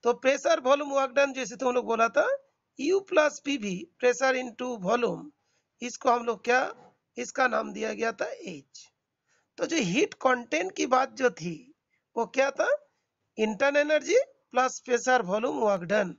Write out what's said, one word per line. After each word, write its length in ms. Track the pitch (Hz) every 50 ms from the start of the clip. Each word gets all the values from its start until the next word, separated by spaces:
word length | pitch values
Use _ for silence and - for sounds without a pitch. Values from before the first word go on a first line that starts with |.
| -
तो 80 | 233 240
प्रेशर 460 | 240 - 262 277 294 - 277 330 320
वॉल्यूम 300 | 254 254 277 285 294 285 277
work 180 | 277 269 262 247
done 180 | 277 277 277 262
जैसे 240 | 262 254 196 233
तुम 180 | - 269 247 247
लोग 100 | 247 233
बोला 220 | 202 226 220 226 226
था, 160 | 220 277 339 466 539 554 - _ _ _ _ _ _ -
U 220 | 262 302 370 392 392 -
plus 280 | 359 330 302 294 285 - _
P 120 | 285 277
वी, 180 | 277 208 202 185 180 - - _ _
pressure 320 | - 247 247 247 262 269 262
into 340 | 254 254 247 220 - 247 254 247 220 185
volume, 480 | 175 226 240 240 214 170 165 160 302 _ _ _ _ _ _ _ _ _ _ 233
इसको 280 | 240 233 - - 269
हम 140 | 240 240 240
लोग 180 | 233 226 - _
क्या, 180 | 233 247 254 269 - 440 - - - _ _ _ _ _
इसका 300 | - 247 - - - 262 254
नाम 240 | 226 214 220 214 202
दिया 200 | 202 214 220 220
गया 200 | 202 226 226 226
था 140 | - - - - - 381 247
एच। 400 | 170 143 135 _ _ - - _ _ _ _ _ _ _ _ _ _ _ _ _ _ -
तो 80 | -
जो 100 | - 320 330 240 175
heat 240 | 175 254 370 440 - _ -
content 520 | 262 254 247 240 240 - 311 370 381 -
की 100 | - 311
बात 260 | 269 247 254 262 269 220
जो 140 | 214 262 247 254
थी, 220 | - 151 175 165 151 - - - _ _ _ _ _ _ _ _
वो 100 | 240 233 -
क्या 220 | - 269 269 277
था, 180 | 269 - 311 453 571 587 _ _ _ _ _ _ _ _ _ _ _ -
Internal 420 | 220 214 220 190 277 277 285 294
energy 380 | 294 294 311 302 277 269 359 494 571 - _ _ _ _
plus 300 | - 254 262 254 - - _
pressure 380 | - 247 240 - 254 254 247 220
वॉल्यूम 360 | 175 185 214 220 269 311 285
work 220 | 226 214 202 185 170 165
done। 200 | - 165 185 180 -